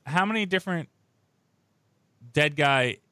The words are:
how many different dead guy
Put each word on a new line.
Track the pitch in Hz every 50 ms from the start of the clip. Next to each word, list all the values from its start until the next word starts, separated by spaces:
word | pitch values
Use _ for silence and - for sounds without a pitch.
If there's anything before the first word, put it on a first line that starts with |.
| -
how | 131 151 180 190
many | 208 220 220 208
different | 180 190 185 - 190 175 165 151 - _ _ _ _ _ _ _ _ _ _ _ _ _ _ _ _ _ _ _ _ _ _ _ _ _ _ 120 120 -
dead | 147 151 151 147
guy | 151 147 139 139 131 127 123 - - _ _